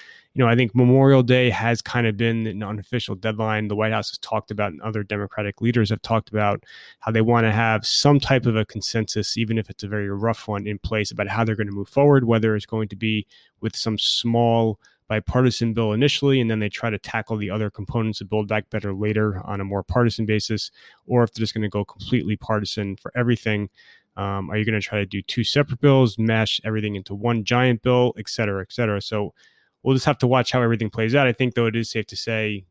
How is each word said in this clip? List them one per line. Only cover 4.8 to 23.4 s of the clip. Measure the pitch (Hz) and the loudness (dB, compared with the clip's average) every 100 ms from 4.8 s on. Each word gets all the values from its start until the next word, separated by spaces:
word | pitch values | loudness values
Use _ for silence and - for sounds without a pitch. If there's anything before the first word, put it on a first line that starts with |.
other | 110 107 | -6 -6
Democratic | 98 104 101 - 101 - | -4 -4 -6 -6 -6 -2
leaders | 117 120 104 | 0 2 2
have | 107 | 0
talked | - 113 - | -2 -2 -2
about | 107 104 101 - - - - | 0 0 0 -6 -20 -20 -10
how | - | -2
they | 113 | 2
wanna | 110 120 113 | 4 4 4
have | 107 113 110 - | 2 2 0 0
some | - 143 143 | 2 6 4
type | - 131 123 | 4 2 2
of | 110 | 0
a | 107 | -2
consensus, | 107 - 113 107 110 101 - | -6 -4 -4 -2 -4 -4 -2
even | 110 113 | -2 -2
if | 104 | -4
it's | - | -8
a | 101 | -6
very | 104 101 | -4 -4
rough | 98 113 113 - | -2 -2 -2 -4
one, | 104 104 | -6 -4
in | 101 | -6
place | - 110 101 | -4 -2 -2
about | - 101 | -4 -4
how | 104 | 0
they're | 113 104 | 0 0
gonna | 101 | -4
move | 101 101 | -6 -2
forward, | - 143 139 | 4 6 6
whether | 117 113 110 107 | 6 4 2 0
it's | - | -2
going | 110 107 | -6 -6
to | 95 | -4
be | 110 107 - _ _ _ | -2 -2 -4 _ _ _
with | 113 - | -8 -4
some | 113 107 | -4 -2
small | - - 120 117 117 117 113 107 _ _ - | -2 -2 0 2 4 4 2 -2 _ _ -6
bipartisan | 107 - 127 127 - 117 | -4 -2 2 2 2 -2
bill | 110 113 | 0 0
initially, | 107 139 - 139 135 | 2 2 2 2 2
and | 113 | 2
then | 110 | 0
they | 104 | -2
try | - 117 | -4 -4
to | 107 | -4
tackle | - 117 - 110 | -4 -6 -4 -4
the | 101 | -4
other | 104 107 | -4 -4
components | - 98 120 110 104 | -6 -4 -2 -2 -4
of | 98 | -4
Build | 107 101 | -2 0
Back | 107 - | -2 -2
Better | 107 101 | -6 -4
later | 95 107 107 107 92 | -2 -2 0 0 -2
on | - 98 | -6 -6
a | 98 | -4
more | 98 | -4
partisan | - 123 120 - 110 | -2 2 2 0 -2
basis, | 107 - 107 - _ - _ - | -2 -2 -4 -6 _ -20 _ -2
or | 123 | 2
if | 117 | 2
they're | - | 0
just | 110 110 | -4 -4
gonna | 107 | -4
go | 107 | -4
completely | 101 - 101 123 69 110 | -6 -8 -4 -2 -2 -4
partisan | - 107 110 - 101 95 | -2 -2 -2 -6 -6 -8
for | - 123 | -8 -2
everything. | 120 113 | 0 0